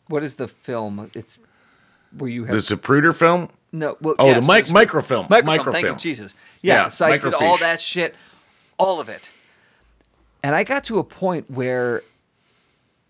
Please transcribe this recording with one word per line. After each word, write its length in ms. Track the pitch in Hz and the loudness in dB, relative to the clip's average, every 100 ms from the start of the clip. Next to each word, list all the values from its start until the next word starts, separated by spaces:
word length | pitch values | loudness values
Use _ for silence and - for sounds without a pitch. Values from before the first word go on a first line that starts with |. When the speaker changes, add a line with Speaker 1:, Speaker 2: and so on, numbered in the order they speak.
| _ | _
Speaker 1:
what 140 | 151 | -6
is 120 | 151 131 | -6 -8
the 120 | 117 | -12
film? 640 | - - 120 107 101 110 | -12 -10 -8 -8 -10 -14
It's 260 | - - - _ _ _ _ _ _ _ 87 | -16 -16 -20 _ _ _ _ _ _ _ -10
where 140 | 131 | -8
you 140 | 120 | -8
have 100 | 117 | -4
Speaker 2:
The 220 | 107 - 101 | -2 -2 -4
Zapruder 380 | - 143 151 | 0 2 2
film? 340 | 156 165 175 170 _ _ | 4 4 4 -2 _ _
Speaker 1:
No, 240 | 160 151 - | -6 -6 -4
well, 160 | 156 - | -4 4
Speaker 2:
Oh, 80 | 135 | 6
Speaker 1:
yes, 180 | 120 | 6
Speaker 2:
the 80 | 135 | 6
mic-, 120 | 214 | 4
Speaker 1:
Zapruder. 80 | - | 6
Speaker 2:
microfilm. 540 | 185 226 156 - 120 87 | 4 4 0 -2 -2 4
Speaker 1:
Microfilm, 160 | 220 156 156 | 2 4 0
thank 100 | 135 | 0
you, 60 | |
Speaker 2:
Microfilm. 260 | 160 95 71 | -2 -4 -4
Speaker 1:
Jesus. 360 | 165 127 98 - _ _ | -8 -10 -14 -20 _ _
Yeah, 200 | 185 117 | 2 2
Speaker 2:
Yeah, 60 | 87 | 2
Speaker 1:
so 180 | - 147 | 2 2
I 100 | 143 | 2
did 160 | 135 | 0
all 220 | 147 160 175 | 0 2 2
Speaker 2:
microfiche. 40 | |
Speaker 1:
that 200 | 170 165 | 0 -2
shit, 340 | - 180 165 - _ _ _ _ _ - | -6 -4 -6 -8 _ _ _ _ _ -2
all 220 | 190 170 | -2 -2
of 80 | 110 | -6
it. 220 | 90 - _ _ _ _ _ _ _ _ _ _ _ | -14 -18 _ _ _ _ _ _ _ _ _ _ _
And 140 | 143 156 | -2 -2
I 80 | |
got 200 | 208 277 | -2 -4
to 140 | - 214 | -4 -4
a 60 | |
point 440 | - - 185 165 - | -6 -6 -4 -4 -8
where 520 | 127 127 123 123 117 - _ _ _ _ _ _ _ _ _ | -6 -4 -2 -2 -4 -8 _ _ _ _ _ _ _ _ _